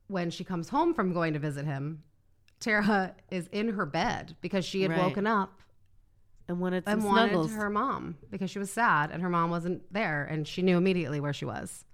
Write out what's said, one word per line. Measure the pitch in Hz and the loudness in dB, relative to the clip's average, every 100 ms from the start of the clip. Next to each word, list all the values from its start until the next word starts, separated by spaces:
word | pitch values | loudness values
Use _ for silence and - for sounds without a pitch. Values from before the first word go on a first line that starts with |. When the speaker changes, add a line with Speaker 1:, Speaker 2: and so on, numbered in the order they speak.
| _ | _
Speaker 1:
when | 190 170 | -4 -2
she | - | -4
comes | 180 175 165 | -6 -6 -2
home | 277 339 | 2 2
from | 330 190 | 2 0
going | 175 165 | 2 0
to | 151 | 0
visit | 151 143 | -2 -4
him, | 147 139 143 156 - _ _ _ _ _ | -4 -4 -6 -8 -16 _ _ _ _ _
Tara | 240 214 202 208 185 - - | 0 2 4 2 0 -6 -8
is | 185 170 | -6 -4
in | 202 226 | -2 -2
her | 202 160 | -2 -2
bed | 160 220 - - - | 0 0 -2 -8 -10
because | 175 196 | -2 -2
she | - 196 | 0 0
had | 190 | 2
Speaker 2:
Right. | 170 | 4
Speaker 1:
woken | 185 196 208 | 2 2 2
up | 220 190 - - - _ - _ _ _ - - | 2 0 -6 -20 -20 _ -20 _ _ _ -20 -8
Speaker 2:
And | 175 | -2
wanted | 180 180 | 0 0
some | 185 | 0
Speaker 1:
and | 214 | 0
wanted | 208 196 214 | 4 6 6
Speaker 2:
snuggles. | 180 160 | 4 0
Speaker 1:
her | 214 208 | -2 -2
mom | 208 262 202 64 170 - | 0 0 -2 -6 -12 -12
because | 196 190 | -8 -6
she | 202 | -6
was | 196 | -6
sad | - 233 160 151 | 2 4 4 2
and | 160 | -2
her | 180 | 0
mom | 175 170 | 0 0
wasn't | 170 170 180 - | 0 -2 -6 -6
there, | 196 185 147 | -4 -2 -2
and | 139 156 151 | -2 -4 -4
she | - | 0
knew | 185 175 | 4 6
immediately | 190 180 156 147 | 4 2 0 -2
where | 143 | -2
she | 139 123 | -4 -4
was. | 107 - - - | -6 -8 -12 -20